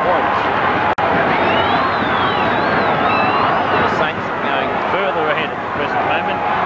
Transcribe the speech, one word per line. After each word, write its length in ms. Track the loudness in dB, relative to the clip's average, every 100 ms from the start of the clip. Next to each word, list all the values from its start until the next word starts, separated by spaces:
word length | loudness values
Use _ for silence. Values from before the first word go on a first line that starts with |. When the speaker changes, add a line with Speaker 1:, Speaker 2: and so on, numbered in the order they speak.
Speaker 1:
points. 380 | 2 2 2 0 0 0 0 0 0 0 0 2 2 2 2 2 2 0 0 0 0 0 0 0 0 0 0 0 0 0 2 2 2 2 2 0 0 0
Speaker 2:
The 80 | 0 0
Saints 240 | -2 -2
are 180 | -4 -4 -2
going 240 | 0 0 -2 -2 0
further 320 | 0 0 0
ahead 240 | 0 -2
at 80 | -4
the 100 | -6 -4
present 280 | -2 0 0
moment, 320 | 0 0 -2 -2 0